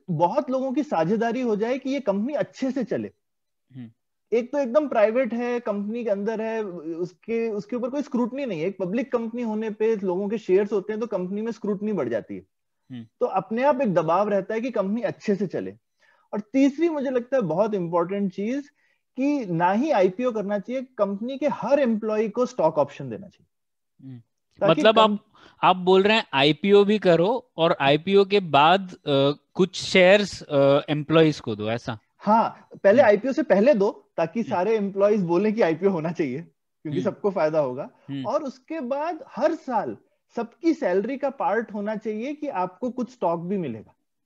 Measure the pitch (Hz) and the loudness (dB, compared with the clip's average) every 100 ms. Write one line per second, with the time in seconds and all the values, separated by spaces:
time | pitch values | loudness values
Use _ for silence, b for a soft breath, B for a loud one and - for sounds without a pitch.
0 | - 156 175 254 262 262 262 254 277 185 | -6 0 0 0 -2 -2 -2 -2 -2 0
1 | 160 214 233 233 247 208 226 262 262 277 | 0 0 0 -2 -2 -2 -2 -4 -4 -4
2 | 285 202 233 285 285 - 262 262 233 143 | -2 -2 -2 -4 -6 -6 -6 -4 -4 -4
3 | 104 _ _ _ _ _ _ 127 117 _ | -6 _ _ _ _ _ _ -18 -18 _
4 | _ _ - 226 240 294 262 302 294 240 | _ _ -4 -4 -2 -4 0 0 0 2
5 | 208 233 262 233 247 240 233 208 202 233 | 2 2 -2 -2 -4 -4 -4 -6 -4 -6
6 | 226 196 202 220 220 226 208 175 156 165 | -4 -4 -4 -4 -4 -4 -6 -8 -10 -8
7 | 175 _ - 226 226 208 - 240 247 285 | -8 _ -8 -4 -4 -6 -6 -6 -6 -6
8 | - 233 240 269 269 165 170 196 185 226 | -4 -4 -4 -4 -6 -4 -4 -4 -4 -4
9 | 254 240 226 233 233 214 220 208 220 220 | -4 -4 -4 -6 -6 -4 -6 -2 -2 -2
10 | 190 180 202 226 - 185 208 208 196 214 | -2 -2 -2 -4 2 2 2 -2 -4 -6
11 | 226 190 180 202 226 226 226 196 208 196 | -6 -6 -6 -6 -8 -8 -6 -4 -4 -4
12 | 123 113 - 98 - _ _ _ - 127 | -2 -4 -6 -14 -16 _ _ _ -18 -16
13 | 113 - 240 190 180 220 277 262 254 170 | -14 -6 -4 -2 -4 0 0 2 2 0
14 | 160 175 208 202 190 220 254 226 190 226 | 2 2 2 0 -2 -4 -4 -4 -4 -2
15 | 196 - - 196 185 139 95 101 _ _ | -4 -6 -2 -2 -2 -6 -8 -12 _ _
16 | _ _ _ 214 - 269 277 285 339 302 | _ _ _ -10 -4 2 2 2 -2 -2
17 | 269 254 240 269 180 160 220 208 170 170 | -2 -4 -2 -2 0 0 0 0 -2 -2
18 | 170 202 196 190 208 277 277 _ _ _ | -2 -2 -4 -4 -6 -6 -8 _ _ _
19 | _ - 277 285 202 165 185 202 311 233 | _ -4 -2 0 -2 0 0 2 2 2
20 | 190 185 254 220 196 208 190 262 254 - | 2 2 -4 -2 -4 -4 -4 -8 -8 -4
21 | 196 196 240 269 294 - 220 285 254 214 | -2 -2 -8 -4 -2 -2 0 2 2 0
22 | 220 214 220 240 247 - 160 156 135 - | -2 -2 -2 -2 -4 0 0 2 -2 -4
23 | 135 98 95 _ _ _ _ _ _ _ | -12 -12 -14 _ _ _ _ _ _ _
24 | 135 123 _ _ _ - - 165 214 220 | -20 -20 _ _ _ -2 2 4 4 6
25 | 220 208 _ b b b 160 185 180 190 | 4 2 _ b b b 2 2 4 4
26 | 196 220 - 135 147 151 196 202 202 214 | 6 2 0 2 2 2 4 6 6 4
27 | 190 165 180 254 - - 165 175 139 151 | 4 4 4 0 -6 0 0 2 2 2
28 | 165 196 196 202 175 143 156 190 185 - | 4 4 4 2 2 4 6 4 0 -10
29 | - 139 139 147 _ - 185 - - 190 | -2 2 2 0 _ -2 -2 -2 0 6
30 | 180 208 196 - - 143 139 139 - 151 | 8 6 4 -8 -2 2 4 4 2 -4
31 | 143 160 156 147 - 104 107 117 - 110 | 2 4 6 2 -4 -6 -4 -4 -6 -10
32 | _ _ - 226 165 - _ - 196 233 | _ _ 0 2 2 -4 _ -2 4 6
33 | 240 208 247 269 262 196 233 240 202 - | 6 6 2 -2 2 4 4 4 2 -2
34 | _ - 165 233 143 185 190 226 196 196 | _ -6 -4 -4 -4 -2 0 0 -2 0
35 | 202 214 170 170 214 214 175 165 196 175 | 2 2 2 2 2 2 0 2 0 0
36 | 156 170 147 127 170 _ _ _ - 165 | -4 -4 -4 -4 -10 _ _ _ -8 -4
37 | 185 185 208 185 156 156 135 127 208 _ | -4 -2 -4 0 0 0 -2 -2 -10 _
38 | - 139 131 277 285 - - 320 247 277 | -12 -8 -4 -4 -4 -12 -10 -8 -6 -6
39 | 311 320 - - 302 339 - 226 147 98 | -6 -8 -12 -2 -2 -2 -6 -4 -4 -8
40 | _ _ _ - 233 _ 330 294 208 185 | _ _ _ -10 -10 _ -2 0 0 0
41 | 220 269 277 277 180 214 220 208 208 214 | -2 -4 -6 -4 -2 -2 -4 -6 -6 -6
42 | 220 214 254 302 285 185 180 - 247 254 | -6 -6 -8 -8 -8 -6 -6 -6 -8 -6
43 | 240 - 180 170 170 202 151 110 92 _ | -8 -4 -4 -2 -4 -6 -6 -8 -14 _
44 | _ _ | _ _